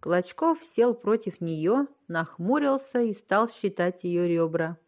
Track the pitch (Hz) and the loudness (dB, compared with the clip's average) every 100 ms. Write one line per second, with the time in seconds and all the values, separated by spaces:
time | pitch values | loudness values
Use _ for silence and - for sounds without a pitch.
0 | - 175 180 - 330 320 - - 240 226 | 0 0 0 -2 0 0 -4 2 2 2
1 | - 226 214 - 170 160 160 247 285 _ | 0 -2 -2 -8 -6 -2 2 2 0 _
2 | _ 165 165 - 175 285 285 269 269 254 | _ -4 -4 -6 0 0 2 -2 -2 -2
3 | 233 208 _ 196 226 - 202 196 175 180 | 0 -2 _ 2 2 -2 -6 0 -2 -2
4 | 175 175 175 170 165 165 160 165 | -2 0 2 2 2 0 -2 -4